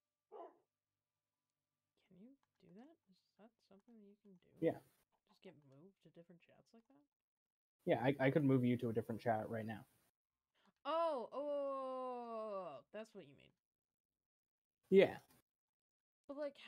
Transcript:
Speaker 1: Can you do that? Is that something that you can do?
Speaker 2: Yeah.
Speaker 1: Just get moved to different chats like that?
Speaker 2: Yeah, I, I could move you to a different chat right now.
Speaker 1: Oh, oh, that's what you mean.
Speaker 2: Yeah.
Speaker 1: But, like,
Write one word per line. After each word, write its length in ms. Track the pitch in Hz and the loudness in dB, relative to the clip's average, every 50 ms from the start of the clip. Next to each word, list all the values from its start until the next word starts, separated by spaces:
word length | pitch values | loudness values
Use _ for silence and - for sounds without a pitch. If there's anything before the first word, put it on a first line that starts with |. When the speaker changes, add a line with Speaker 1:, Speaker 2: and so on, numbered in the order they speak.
| _ _ _ _ _ _ - 359 330 330 - _ _ _ _ _ _ _ _ _ _ _ _ _ _ _ _ _ _ _ _ _ _ _ _ _ _ _ _ _ _ _ | _ _ _ _ _ _ -14 -12 -12 -12 -14 _ _ _ _ _ _ _ _ _ _ _ _ _ _ _ _ _ _ _ _ _ _ _ _ _ _ _ _ _ _ _
Speaker 1:
Can 80 | 180 180 | -20 -20
you 100 | 208 254 277 _ _ _ _ _ | -20 -20 -20 _ _ _ _ _
do 80 | 175 170 175 | -20 -20 -20
that? 180 | 208 254 320 320 _ _ _ | -20 -20 -20 -20 _ _ _
Is 80 | 185 _ _ _ _ - | _ _ _ _ _ -20
that 100 | 202 233 _ _ _ _ | -20 -20 _ _ _ _
something 260 | 196 196 _ 247 233 220 | -20 -20 _ -20 -20 -20
that 60 | 202 | -20
you 80 | 196 208 - | -20 -20 -20
can 100 | - 202 | -20 -20
do? 340 | 185 175 _ _ - 170 165 | -20 -20 _ _ -4 0 0
Speaker 2:
Yeah. 120 | 156 - - - _ _ _ _ _ _ _ _ _ | 0 0 0 -6 _ _ _ _ _ _ _ _ _
Speaker 1:
Just 140 | _ _ | _ _
get 120 | - 185 165 151 147 135 | -20 -20 -20 -20 -20 -20
moved 280 | 135 139 170 196 190 _ - | -20 -20 -20 -20 -20 _ -20
to 40 | 165 | -20
different 300 | - 170 170 - 175 165 | -20 -20 -20 -20 -20 -20
chats 260 | _ _ - - - _ | _ _ -20 -20 -20 _
like 120 | - 226 - _ | -20 -20 -20 _
that? 1000 | 277 285 294 _ _ _ _ _ _ _ _ _ _ _ _ _ _ _ - - | -20 -20 _ _ _ _ _ _ _ _ _ _ _ _ _ _ _ _ 2 2
Speaker 2:
Yeah, 80 | 123 113 117 | 2 4 4
I, 220 | 135 139 - 131 | 2 2 2 2
I 40 | 135 | 2
could 140 | 135 165 143 | 4 4 4
move 200 | 135 135 127 123 | 4 4 6 4
you 120 | 123 123 | 4 2
to 140 | 120 127 117 | 2 0 0
a 20 | |
different 280 | 107 117 - - 113 101 | 0 0 -2 -2 -4 -2
chat 280 | - 123 110 110 107 - | 0 2 2 2 0 -4
right 180 | 113 110 107 | -4 -6 -4
now. 140 | 113 113 - - - _ _ _ _ _ _ _ _ _ _ _ _ _ _ _ _ _ _ - | -6 -8 -10 -12 -18 _ _ _ _ _ _ _ _ _ _ _ _ _ _ _ _ _ _ -6
Speaker 1:
Oh, 420 | 277 311 330 339 330 294 247 208 - | -2 0 2 2 2 0 -2 -4 -4
oh, 1400 | - 262 294 294 285 285 277 277 269 269 262 262 262 262 254 254 247 240 240 233 226 220 220 214 202 190 180 160 139 120 - _ - | -6 -4 -2 -2 -2 -2 -2 -2 -4 -4 -4 -4 -4 -4 -4 -4 -6 -6 -8 -6 -6 -6 -6 -6 -6 -6 -6 -8 -10 -12 -14 _ -12
that's 180 | 208 220 220 - | -12 -12 -12 -14
what 100 | 196 147 | -16 -18
you 100 | 143 135 | -18 -20
mean. 140 | 82 - - _ _ _ _ _ _ _ _ _ _ _ _ _ _ _ _ _ _ _ _ _ _ _ _ _ _ _ - | -20 -20 -20 _ _ _ _ _ _ _ _ _ _ _ _ _ _ _ _ _ _ _ _ _ _ _ _ _ _ _ 6
Speaker 2:
Yeah. 240 | 190 196 180 - - - - _ _ _ _ _ _ _ _ _ _ _ _ _ _ _ _ _ _ _ _ - | 8 8 8 8 4 -2 -14 _ _ _ _ _ _ _ _ _ _ _ _ _ _ _ _ _ _ _ _ -12
Speaker 1:
But, 80 | 277 285 | -8 -6
like, 160 | 302 285 - - - | -8 -8 -8 -10 -14